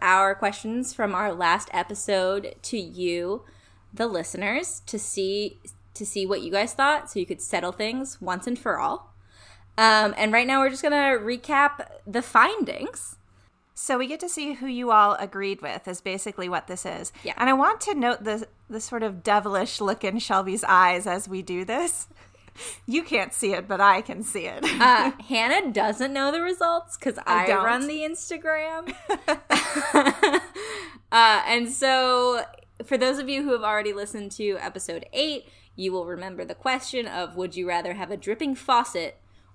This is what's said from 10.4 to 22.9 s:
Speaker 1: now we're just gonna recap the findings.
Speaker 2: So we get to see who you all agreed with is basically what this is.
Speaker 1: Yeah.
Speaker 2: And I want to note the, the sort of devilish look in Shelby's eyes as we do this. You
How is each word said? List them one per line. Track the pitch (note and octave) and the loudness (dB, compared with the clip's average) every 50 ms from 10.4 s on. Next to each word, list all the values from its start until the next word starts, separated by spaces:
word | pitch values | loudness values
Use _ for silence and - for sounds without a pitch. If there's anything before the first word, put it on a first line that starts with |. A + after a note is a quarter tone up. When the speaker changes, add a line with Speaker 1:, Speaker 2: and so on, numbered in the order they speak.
| B3 B3+ | 4 4
Speaker 1:
now | C4+ C4+ | 4 4
we're | C4+ C4+ | 4 2
just | C4 C4+ | 2 0
gonna | - D4+ D4 D4 C#4+ C#4 C4+ A#3 | 0 2 2 4 4 4 2 2
recap | G#3 A3 B3 B3 - - D4+ C#4 C#4+ C#4+ C#4+ - - - - - - - | 0 -2 -6 -6 -4 0 2 4 4 4 2 -2 -12 -16 -18 -20 -12 -8
the | G3+ A#3+ B3+ | -6 -6 -2
findings. | - - A#3 A#3+ F4+ G#4+ A4+ D#4 - - - - F#4 B4 - - - - - _ _ _ _ _ _ _ _ _ _ _ | 2 4 6 6 6 4 0 -4 -4 -6 -6 -8 -10 -10 -12 -14 -14 -16 -20 _ _ _ _ _ _ _ _ _ _ _
Speaker 2:
So | - - - C4+ B3 | -8 -4 -2 0 0
we | C4 B3+ | -2 -2
get | D4+ D#4+ | -6 -6
to | - F4 | -8 -6
see | - - D4 C#4+ C#4 | -6 -6 -6 -6 -6
who | B3 B3 | -6 -6
you | C4+ B3 A#3+ B3 A#3+ | -6 -6 -4 2 4
all | A3+ G#3+ G#3 G3+ G3+ - | 6 8 8 6 4 2
agreed | - F#3+ - G3 G3 G3 G3 G3 | -2 -6 -6 -4 -4 -4 -4 -4
with | - C#3+ G2+ - - - | -6 -8 -8 -8 -8 -10
is | F3+ F3 | -10 -8
basically | - F#3+ F#3 G3 - G#3+ F#3+ - F3+ F3+ | -6 -6 -6 -6 -6 -8 -8 -8 -6 -4
what | F3+ E3+ - | -4 -4 -6
this | - F3+ F#3 - | -6 -10 -10 -8
is. | F#3+ E3 - - - - - - | -8 -8 -8 -10 -12 -12 -12 -10
Speaker 1:
Yeah. | - - - | -8 -4 0
Speaker 2:
And | A#3+ B3+ | 2 4
I | C4+ | 4
want | C4 C#4 F4 A4 G#4+ | 4 4 4 2 2
to | - - G#4 | -2 -4 -2
note | D4 B3 A#3+ B3 - G3+ | 0 0 0 0 -2 -2
the, | A3 G#3+ A3 A3+ - _ _ _ - | -4 -4 -4 -6 -10 _ _ _ -12
the | A3 A3 | -12 -10
sort | A3 - - A#3 A3+ | -10 -8 -6 -4 -4
of | A3 G3 F3 | -4 -6 -4
devilish | E3 A3 G#3 G#3 G3 G#3 G3 F#3+ G3+ - - - | 0 2 2 2 2 2 0 0 0 -2 -4 -2
look | G#3 G3 G#3+ A3 - | 0 -2 0 0 -2
in | G3 F#3+ A#3 | -4 -2 -2
Shelby's | - - - F#3+ F#3+ F#3+ F#3+ A3+ - | -2 2 2 2 2 2 -2 0 2
eyes | - F#3+ F3+ F#3 F3+ F3+ F3+ F#3+ | 6 8 8 8 8 6 4 0
as | G3+ F3+ F#3+ G3+ F#3+ | -2 -2 -4 -4 -6
we | F#3+ F#3 F#3 | -8 -8 -6
do | - F#3 F3+ F#3 | -6 -4 -4 -4
this. | F#3 A3 C4+ F4 E4+ - - - - - - - - _ _ - - - - - - - - - | -2 -2 -2 -2 -2 -2 -4 -6 -10 -16 -20 -20 -20 _ _ -20 -20 -18 -16 -14 -14 -14 -12 -6
You | - | -4